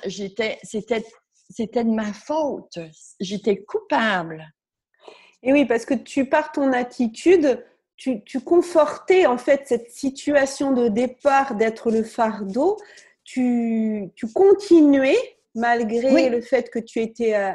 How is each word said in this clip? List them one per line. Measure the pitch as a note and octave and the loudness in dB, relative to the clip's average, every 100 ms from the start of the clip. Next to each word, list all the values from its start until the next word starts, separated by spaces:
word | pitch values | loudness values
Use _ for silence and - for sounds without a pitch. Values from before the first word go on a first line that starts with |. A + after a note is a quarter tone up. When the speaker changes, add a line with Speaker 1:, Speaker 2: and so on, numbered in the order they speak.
Speaker 1:
J'étais, | G3 F3+ G3 G3 A3 - | -12 -10 -10 -6 -6 -8
c'était, | - G#3+ - A3+ A3 _ _ _ _ | -10 -10 -6 -6 -6 _ _ _ _
c'était | - A3 A#3+ | -10 -6 -2
de | A3+ | -2
ma | A3 G#3+ | -2 -4
faute. | G3+ - D#4 D4 - - F3 D#3+ D#3+ - - | -10 -6 -4 -4 -8 -12 -16 -16 -20 -20 -12
J'étais | F#3 G3+ A3+ G3 | -10 -4 -4 -4
coupable. | - G#4+ G#4 D4 A3+ F#3 E3 D#3+ D#3+ _ _ _ _ _ - - _ _ | -6 -8 -4 -2 0 -2 -6 -12 -18 _ _ _ _ _ -20 -20 _ _
Speaker 2:
Et | B3 | 2
oui, | C#4+ | 2
parce | B3 A#3 | 2 0
que | - | -2
tu | B3 - C#4+ C4 | -4 -4 -4 0
pars | D#4 D4+ | 0 -2
ton | D#4 C4+ | -2 0
attitude, | B3 B3 - A#3 - E4 F#4 C#4+ A3+ - _ _ | 0 -4 -4 -6 0 4 4 4 -2 -8 _ _
tu, | - C4 A3+ | -10 -8 -8
tu | - C4 | -8 -12
confortais | - F4 E4+ D#4+ D4 - - F#4 | 0 0 2 2 2 0 2 4
en | D#4 A#3+ | 4 2
fait | - C#4 - | 0 0 0
cette | A#3 A#3 | -4 -4
situation | - C#4 C4+ - C#4+ C#4 - C#4 | -8 -8 -6 0 0 0 -2 0
de | B3 A#3+ | 2 0
départ | G#3 B3 - C#4+ C#4 C4+ | 0 -2 -2 0 2 0
d'être | G#3 A3 A3 A#3 | -2 -2 -2 -2
le | A3 | -2
fardeau. | A3 - A3 G3+ G3 G#3+ E4+ G#4+ - - _ _ | -2 -2 -4 -4 -6 -2 -2 -2 -8 -20 _ _
Tu, | - C4 B3 A#3+ A#3 A3+ A3 G#3+ F3+ - | -10 -4 -2 0 -2 -2 -2 -4 -10 -10
tu | A3+ | -6
continuais, | - G4 G4 - E4+ D4 C#4 C4+ G#4 C5 _ _ | 2 4 4 6 6 8 6 4 0 -2 _ _
malgré | A3+ A#3 A#3 A3 A#3 C4 | -4 0 0 -2 -2 2
Speaker 1:
Oui. | - C4 | 4 2
Speaker 2:
le | A#3 | -2
fait | A#3 B3+ A#3+ | -2 -2 -2
que | A#3 | -8
tu | A3 A#3 | -6 -6
étais, | A3 A3+ A3+ | -6 -2 -2
euh, | G#3 G3 | 0 -2